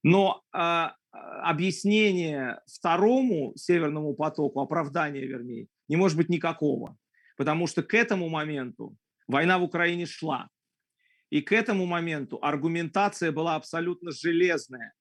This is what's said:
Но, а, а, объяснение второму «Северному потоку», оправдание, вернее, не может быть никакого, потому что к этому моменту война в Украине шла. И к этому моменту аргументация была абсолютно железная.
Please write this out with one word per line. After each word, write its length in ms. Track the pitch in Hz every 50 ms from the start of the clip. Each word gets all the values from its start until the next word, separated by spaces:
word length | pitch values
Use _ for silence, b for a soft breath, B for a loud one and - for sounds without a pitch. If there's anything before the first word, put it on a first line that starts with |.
Но, 420 | - 151 175 196 196 190 - - _ _ -
а, 420 | 175 170 170 170 170 165 - - _ _ _
а, 380 | - - - - - - - 170
объяснение 1120 | 170 151 175 190 170 - - 202 208 214 214 208 190 180 170 156 151 139 131 123 - - _
второму 840 | - - - - 170 165 175 202 220 247 262 262 254 202 156 139 110 -
«Северному 560 | - - - 180 170 165 147 151 156 151 147 143
потоку», 480 | 143 151 156 151 - 151 135 - 139
оправдание, 680 | 139 135 156 165 151 143 139 170 156 147 143 139 135
вернее, 400 | 131 135 123 120 123 120 117 113 - _ _ _ _
не 80 | 147
может 180 | 165 190 190 156
быть 140 | 160 165 160
никакого, 680 | 175 160 - 165 160 - 156 147 135 - - - - _ _ _ b b b b b
потому 320 | - 180 165 151 165 170
что 160 | 151 - - 165
к 100 | - -
этому 360 | 226 233 233 208 185 175 165
моменту 680 | 160 156 151 156 151 139 127 123 110 - 110 107 107 _ _ _ _ _ _
война 300 | - 120 139 160 175 185
в 60 | 185 180
Украине 420 | 165 - 170 170 175 175 175 175
шла. 420 | 160 - - 160 160 139 123 - - _ _ _ _ _ _ _ _ _ _ _ _ _ _ _ _
И 100 | - 147
к 100 | 147 -
этому 340 | 202 226 226 247 214 190 185
моменту 540 | 180 175 170 170 170 160 147 135 - - -
аргументация 920 | - 143 147 143 139 165 165 170 170 156 - 190 202 202 202 - 175 165 147
была 220 | 151 160 170 160
абсолютно 560 | 156 151 - - 165 170 175 175 175 175 170
железная. 800 | 147 - - 170 170 170 180 180 170 147 - - 131 120 113 110 _ _